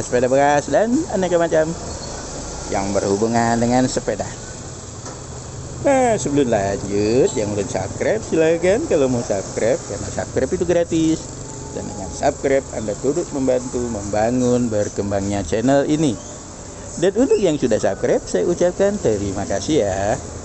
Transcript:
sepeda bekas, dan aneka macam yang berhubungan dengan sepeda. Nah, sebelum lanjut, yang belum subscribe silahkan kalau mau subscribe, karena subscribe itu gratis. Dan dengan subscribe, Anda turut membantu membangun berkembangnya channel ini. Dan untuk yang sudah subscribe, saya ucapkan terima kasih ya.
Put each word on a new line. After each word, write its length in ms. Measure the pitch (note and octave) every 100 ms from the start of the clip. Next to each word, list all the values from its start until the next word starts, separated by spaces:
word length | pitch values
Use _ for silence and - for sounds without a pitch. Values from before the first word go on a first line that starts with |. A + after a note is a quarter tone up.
| A2+
sepeda 240 | B2 B2
bekas, 400 | C3+ C#3+ D3 C#3
dan 240 | D3 A3+ C4+ - F#3+
aneka 240 | F3 F3
macam 240 | E3 D#3+ D#3+ E3+ - - - - - - - - -
yang 160 | G2+ G2
berhubungan 640 | G2 G2+ G2 A2+ A#2 A#2 A#2
dengan 320 | A#2 B2+ B2+
sepeda. 400 | - B2 G2+ - - - - - - - - - - - - - - - -
Nah, 320 | C#4+ C4+ B3
sebelum 320 | G#3 D3 C#3+ B2
lanjut, 880 | G#2+ G2 G2+ G2 G2+ G#2+ B2 C3+
yang 160 | B2 G#2 G2+
belum 80 | F#2+
subscribe 560 | F#2+ G2 - B2+ A3
silahkan 640 | - D#3+ D#3+ E3 F3+ A3 -
kalau 240 | E3 C3
mau 160 | A#2+ A#2
subscribe, 560 | G2 - - A2 C#3
karena 280 | - G2 -
subscribe 380 | - F#2 - C3
itu 120 | F3+ E3+
gratis. 720 | E3+ E3+ E3 D#3+ D#3+ - - - - -
Dan 160 | - G2
dengan 240 | G2 F#2+
subscribe, 560 | - C#3+ C#3+ C#3+ C3+ C#3
Anda 240 | B2+ G#2+ G2+
turut 320 | B2+ D#3 D#3+
membantu 480 | D3 C3 B2+ B2 B2 A#2+
membangun 800 | G#2 G2+ G#2 A2+ B2+ B2 B2 A#2+
berkembangnya 720 | G#2 G2+ - G2+ G2+ G2+ G2+ E2+
channel 400 | G#2+ B2 C#3 C#3+
ini. 320 | D3+ D#3 G2+ - - - - - - - -
Dan 160 | F3+
untuk 240 | G3+ C#4 G#4+
yang 240 | F#3 D3
sudah 160 | B2 G#2+
subscribe, 480 | G#2 F#2+ A#2+ A3 -
saya 240 | F#3 F3
ucapkan 480 | F3 F3 F3 G3 G3+
terima 480 | B2 G#2 G2+ G2 F#2+
kasih 400 | G2 C#3+ D#3 G2+
ya. 320 | F#2+ G2+ A#2+ - -